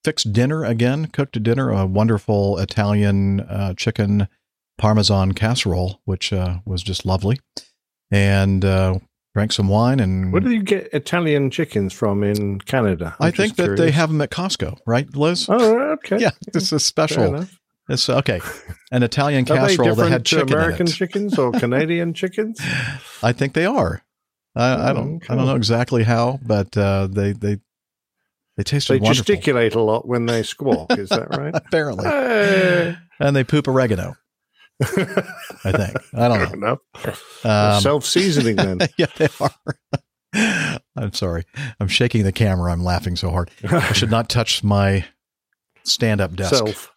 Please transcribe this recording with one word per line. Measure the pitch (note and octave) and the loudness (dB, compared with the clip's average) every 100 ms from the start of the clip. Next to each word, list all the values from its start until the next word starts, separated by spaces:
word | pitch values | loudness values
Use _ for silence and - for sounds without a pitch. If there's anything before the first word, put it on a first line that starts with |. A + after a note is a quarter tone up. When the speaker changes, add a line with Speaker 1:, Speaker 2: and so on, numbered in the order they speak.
Speaker 1:
fixed | - - A#2 | -2 -2 0
dinner | G#2 B2+ D#3 | 2 2 0
again, | C#3+ A#2 A#2+ C#3+ D#3 | -2 0 0 0 -4
cooked | - C#3 A#2 | -4 -4 -2
a | |
dinner, | A2 A#2+ C3 | 0 0 0
a | G2+ F#2+ | 0 2
wonderful | G2 A2+ G#2+ - G#2 G2 G2 | 2 2 2 0 0 2 0
Italian, | G2 - G2+ G#2 G#2 G2 G2 G2 | -2 0 2 2 2 2 2 0
uh, | - G2+ G2 | -2 -6 -6
chicken | F#2 - - G2+ G#2 G2 _ _ _ _ - | -2 -4 0 0 2 0 _ _ _ _ -2
Parmesan | A2 G#2+ G2+ G2 F#2+ | 2 4 4 2 2
casserole, | F#2 A2 C3 G2+ F2 F2+ F#2+ | 0 0 0 0 0 -2 -4
which, | - F#2 - | -6 -4 -2
uh, | F#2+ F#2 F2+ | -2 -2 -4
was | G#2 F#2 | -6 -6
just | F#2+ F#2 | -4 -6
lovely. | F#2+ F#2 G2 C3 _ - - _ _ _ _ | -2 0 0 -2 _ -20 -20 _ _ _ _
And, | G2+ G2 G2 G2 F#2+ | 2 4 4 2 2
uh, | G2 F#2+ F#2+ F#2 _ _ _ | 2 2 2 -2 _ _ _
drank | G#2 G#2+ | -2 -2
some | - G2 | 0 2
wine. | G#2 A#2+ C3+ | 4 4 2
And | F#2+ F#2 F#2 | 2 0 0
Speaker 2:
Where | D#3+ | 0
do | B3 | 2
you | A3+ | 0
get | F#3+ G3 - | 0 -2 -2
Italian | D3 - F3 D#3+ C#3+ C#3 | -6 -2 -2 2 2 0
chickens | - D#3+ G#2+ F#2+ | -2 -2 -2 -2
from | - G#2+ G2+ | -2 -2 0
in | G2+ G#2 G2+ G2 | 0 0 -2 -4
Canada? | - C3+ G#2+ E2+ E2 - | -2 0 2 0 -6 -2
I'm | D#3 | 0
Speaker 1:
I | |
think | - A#3 | 2 0
Speaker 2:
just | - | 0
Speaker 1:
that | F3+ | 0
they | G3 | 2
Speaker 2:
curious. | E3 D3+ | 2 4
Speaker 1:
have | D#3+ | 2
'em | D#3 | 0
at | C#3 | -2
Costco, | - F#3 - D2+ - - | -4 -6 -4 -6 -6 -2
right, | A#2 C3 | -2 -2
Liz? | C#3 D3+ F3 - | 0 0 0 0
Speaker 2:
Oh, | A3 A3 A#3 D4 | 4 4 4 0
okay. | D#4 - G3+ | -4 -2 0
Speaker 1:
Yeah, | A3 - - | 0 -2 -4
this | E3 | -2
is | F#3 | 0
Speaker 2:
Fair | D3+ - - D#3 | 0 0 0 0
Speaker 1:
special. | D3+ G#2 | 2 0
Speaker 2:
enough. | C#3+ F#3 _ _ _ - | 0 -8 _ _ _ -6
Speaker 1:
It's | C3+ - | -2 0
okay. | B2+ C3+ F#2 - - - - _ | 0 0 -4 -6 -14 -16 -20 _
An | B2 | 0
Italian | B2 - C#3+ C#3 | 0 2 2 2
Speaker 2:
Are | B2+ D3+ - | 2 2 4
they | F3+ | 4
Speaker 1:
casserole | A#2 G#2+ | 4 4
that | - | 2
had | B2+ | 2
Speaker 2:
different | A2+ | 2
to | D#3 | 0
Speaker 1:
chicken | C3+ | 2
Speaker 2:
American | D3+ E3 D#3+ E3+ | 2 2 0 -2
Speaker 1:
in | |
it. | |
Speaker 2:
chickens | D#3 F3+ G3+ G#3 F#3+ | 0 -4 -2 0 2
or | B2+ | 2
Speaker 1:
<laughs> | A#2 | 2
Speaker 2:
Canadian | A#2+ C3 D#3 E3+ E3+ | 0 2 2 0 -2
chickens? | D#3+ F#3 G3+ A3 A3+ - C3 A#2+ C#3 - - | -4 -4 -4 -6 -6 -6 -4 -6 -10 -16 -2
Speaker 1:
I | A2+ | -2
think | B2 C#3+ | 0 -2
they | D#3+ F3+ | 0 0
are. | C4+ E2+ - _ _ _ _ _ | 0 -2 -4 _ _ _ _ _
I, | A#2 B2 | -2 0
I | B2+ B2 | 2 0
Speaker 2:
Oh, | |
Speaker 1:
don't, | C3 C3+ E3 | -2 -4 -8
Speaker 2:
okay. | - | -4
Speaker 1:
I | B2 | 0
don't | C3 | 0
know | C3+ | 0
exactly | G#2+ A#2 B2 B2 | 0 0 2 2
how, | A2 A#2 A#2 C#3 | 2 2 0 -2
but, | A#2 G#2+ G2 G#2 | 0 0 0 0
uh, | G2+ G2 F#2+ | 0 0 -2
they, | G2+ G2+ | -2 -2
they, | G2+ G2+ G#2 _ _ _ _ _ _ _ _ _ - | -2 -4 -4 _ _ _ _ _ _ _ _ _ -8
they | |
tasted | G2+ C#3+ - | -2 -2 2
Speaker 2:
They | C3+ | 2
Speaker 1:
wonderful. | G#2+ B2+ | 4 2
Speaker 2:
gesticulate | G#2+ G3+ D#3+ B2+ A2+ | 2 0 2 2 2
a | A2+ | 2
lot | G#2+ A2+ A#2+ | 2 0 -2
when | A#2+ A#2 | -2 0
they | A#2 | -2
squawk. | G#2+ - C#3 - - B3 | -4 -4 -2 -2 0 -4
Is | G3 | -2
that | - - D3 | -4 -4 -6
right? | D3 | -4
Speaker 1:
<laughs> | D#3+ - | -6 -2
Apparently. | E3 D3 F#2+ | -2 -2 -4
Speaker 2:
Hey. | - C#4+ B3+ A3 G3+ F#3+ F#3 F3 E3+ E3+ _ _ | -2 -2 0 0 2 2 2 2 -2 -6 _ _
Speaker 1:
And | C#3+ | 0
they | C#3 | 2
poop | B2+ D3+ C#3 | 2 0 2
oregano. | C3 B2 F#2+ F2+ - _ _ _ | 2 2 -2 -4 -12 _ _ _
Speaker 2:
<laughs> | _ _ _ | _ _ _
Speaker 1:
I | B2+ - F#3 - - - - - F#2+ | -2 -2 -2 -4 -6 -16 -18 -8 -2
think. | D#3 - - - | -2 -2 -6 -8
I | A2 A#2+ | 0 2
don't | A2 - | 2 -2
Speaker 2:
Fair | - | -4
Speaker 1:
know. | G#2 C#3 _ | -4 -4 _
Speaker 2:
enough. | - A#2 - - - | -12 -10 -10 -20 -6
Speaker 1:
Um, | A2 G#2 G#2 G#2 | 0 2 4 4
Speaker 2:
Self-seasoning | G2+ D3 - F3 G3 D3 A#2 G2+ | 2 0 0 2 2 2 2 0
then. | G2 F2+ F3 | 0 0 -2
Speaker 1:
<laughs> | - | 0
Yeah, | D#3+ - | -2 0
they | D#3 - | -2 0
are. | C#3 - - - _ - _ _ _ G#3 A3 F3+ D#3 - _ - | -4 -4 -12 -12 _ -10 _ _ _ -2 0 -2 -4 -8 _ -8
I'm | G2+ | -8
sorry. | - F#2 E2+ - - C3+ - | -4 -4 -4 -8 -10 -12 -6
I'm | G2 | -2
shaking | - B2 A2+ | 0 2 2
the | G2 | 0
camera. | - G#2+ F#2 F2 | 2 2 2 0
I'm | E2+ | 0
laughing | F2+ F2+ F#2 F2 | 0 -2 -2 -4
so | F2+ | -2
hard. | F2 E2+ - | -2 -4 -8
I | G#2 E3+ - | -2 0 0
should | G#2+ G#2 | 0 0
not | A2+ A2+ | 0 0
touch | A#2+ A#2 - | -2 -2 0
my | G2+ G2+ G2 G2 - _ _ _ _ _ _ _ | 2 2 2 0 -4 _ _ _ _ _ _ _
stand-up | - - A2+ G#2 F2+ | -4 -2 0 0 -2
desk. | F2+ F#2+ | -4 0
Speaker 2:
Self. | C3+ G#2+ G2+ - | 0 0 -6 -14